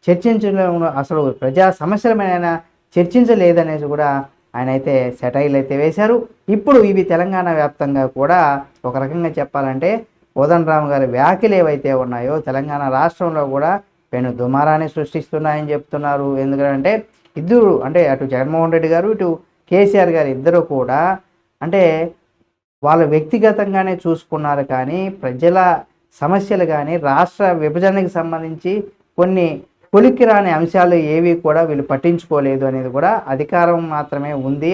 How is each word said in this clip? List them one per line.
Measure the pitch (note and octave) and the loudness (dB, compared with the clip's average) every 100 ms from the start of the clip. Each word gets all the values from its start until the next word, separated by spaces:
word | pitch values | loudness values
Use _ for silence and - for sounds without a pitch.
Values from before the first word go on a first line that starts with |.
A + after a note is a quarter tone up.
| - | 2
చర్చించడం, | F3 A#3 A3+ G3+ G3 F#3 E3+ E3 C3+ | 0 2 0 0 0 0 0 -2 -4
అసలు | C#3 D#3 C#3 B2 | -4 -2 -2 -2
ప్రజా | C3 C#3 F#3+ F#3 | -2 2 2 2
సమస్యలపైన | D#3 G#3 A#3 A3 F#3+ F3+ E3+ E3 - _ _ F3+ | -4 -2 0 0 0 -2 -2 -4 -8 _ _ -2
చర్చించలేదనేసి | F3 B3 A#3+ G#3+ F3 E3+ D#3+ D#3 D3 | 2 2 4 4 4 4 0 -4 -4
కూడా | D3 D3 C#3 C3+ _ _ A#2+ | -2 0 -2 -6 _ _ -6
ఆయన | C3 C3 | -2 -2
అయితే | C3+ C3+ B2+ B2 | 0 0 0 -4
సెటైర్లు | B2 C3+ D3 C#3 | -4 0 0 0
అయితే | C3+ C#3 | 0 0
వేశారు. | D#3 D#3+ G#3+ A#3+ A#3 _ - | 0 0 2 0 -2 _ -2
ఇప్పుడు | G#3 G#3 C4+ G#3 | -2 4 4 6
ఇవి | F#3+ | 2
తెలంగాణ | F3+ F3 F3+ F#3+ F3+ | 0 0 0 -2 -2
వ్యాప్తంగా | D#3+ D3 - C#3+ C#3 C3 C3 | 0 -2 -2 -2 0 -2 -2
కూడా | C#3+ F3+ D3+ C#3 - _ | 0 2 2 0 -8 _
ఒక | B2 C3 | -6 -4
రకంగా | C3+ E3+ E3+ D#3+ | -6 -4 -6 -4
చెప్పాలంటే | C#3 C#3+ C#3 C3 E3 A3+ A3+ _ _ - | -6 -4 -4 -2 -2 -2 -6 _ _ -2
కోదండరామ్ | D3 E3+ D#3+ D#3 D3 | 2 2 2 0 0
గారి | C#3+ C3 | -2 0
వ్యాఖ్యలు | B2 D3 G3 A3 | 2 2 2 2
ఏవైతే | F#3+ E3 C#3+ C#3 C3 | 2 2 0 -2 -2
ఉన్నాయో | B2 B2 B2 D#3 D3+ | -2 -4 -4 -4 -4
తెలంగాణ | C3+ D3 C#3+ C#3 C3 | -6 -4 -4 -2 0
రాష్ట్రంలో | E3 - F3 D#3+ C#3 | 0 -2 -4 -2 -2
కూడా | C3+ D#3 G3 _ _ _ | -2 -2 -2 _ _ _
పెను | B2 B2+ B2 | -6 -4 -4
దుమారాన్ని | B2 C3+ D3+ D#3 D#3+ | -2 0 2 0 -2
సృష్టిస్తున్నాయని | - D3 E3 - D#3 D#3 D3+ D3+ | -6 -6 -6 -6 -6 -4 -4 -4
చెప్తున్నారు. | D3 D3 D3 C#3+ C#3+ C#3 C#3 | -6 -6 -6 -2 -2 -2 -2
ఎందుకంటే | C3+ C#3 C#3 C#3 D3+ A3 G#3+ _ _ - | -2 0 0 0 0 -2 -6 _ _ -10
ఇద్దరు, | E3 A#3+ G#3 E3 C3 | 0 4 4 2 0
అంటే | E3+ D#3 | 2 2
అటు | C3+ C3+ | 0 -2
జగన్మోహన్ | B2+ C3+ D#3+ E3 E3 | -4 -2 -2 0 0
రెడ్డి | D#3+ | 2
గారు, | E3 G3 | 0 0
ఇటు | A3 F3+ E3 _ _ _ | -2 -2 -4 _ _ _
కేసీఆర్ | F3+ G3+ G3+ F3+ E3 | 2 4 4 2 2
గారు | C#3+ | 0
ఇద్దరు | C3 D3+ E3+ E3 | 0 2 2 0
కూడా | C#3 B2 C3+ F3 F#3+ _ _ _ _ | -2 -2 0 0 -2 _ _ _ _
అంటే | D3+ G3 F3 D#3 E3 - _ _ _ _ _ _ | -2 2 2 2 -4 -8 _ _ _ _ _ _
వాళ్ళు | C#3+ E3 D#3 | 2 4 4
వ్యక్తిగతంగానే | D3+ D#3 A#3 G#3+ G#3 G3+ G3 F#3+ F3+ | 2 0 2 2 2 -2 -2 -2 -2
చూసుకున్నారు. | - B3 _ D#3 D3 C#3+ C3+ | -2 -4 _ -6 -2 -2 -2
కానీ | C3 C3 F3 F#3+ G3 | -4 -4 -4 -6 -8
ప్రజల | C3 B2 E3 F#3 F3+ E3+ - _ _ _ | -8 0 2 4 2 2 -4 _ _ _
సమస్యలు | D3 F#3+ G3 G3+ E3+ | 0 0 0 -2 0
కానీ | D3+ C#3+ E3+ C#3+ | -2 -2 -4 0
రాష్ట్ర | C#3 F3 - G3 E3+ | 0 0 0 -2 0
విభజనకి | D3+ D#3+ F#3+ G3 F#3 E3+ | -2 0 0 0 -2 -4
సంబంధించి | E3 E3 D#3+ D#3+ F3 G#3 G3+ _ _ - | -6 -6 -8 -8 -6 -6 -6 _ _ -2
కొన్ని | F3+ F#3 E3+ C#3+ - _ _ | 0 2 0 -4 -14 _ _
కొలిక్కి | G3+ B3 B3+ | 4 4 4
రాని | A#3 G#3 F#3+ | 4 4 2
అంశాలు | D#3 E3 F#3 F3+ F3 D#3 | 0 0 2 4 4 2
ఏవి | D#3 F3 E3+ | 0 2 0
కూడా | D#3+ D#3 E3 | 0 2 0
వీళ్ళు | D3 C#3 | -2 -4
పట్టించుకోలేదు | C#3 E3+ E3+ - D3+ C#3 C3+ C3+ | -2 0 -2 0 0 0 0 -2
అనేది | C3 B2+ B2+ | -4 -4 -2
కూడా | E3+ A3 - | 0 -2 -4
అధికారం | C3+ D3 F3 E3+ E3+ E3 D3+ | -6 -2 0 2 0 -2 -6
మాత్రమే | D3 C#3+ C#3+ C#3+ C3+ | -6 -6 -6 -6 -4
ఉంది. | C#3+ D#3+ | -4 -2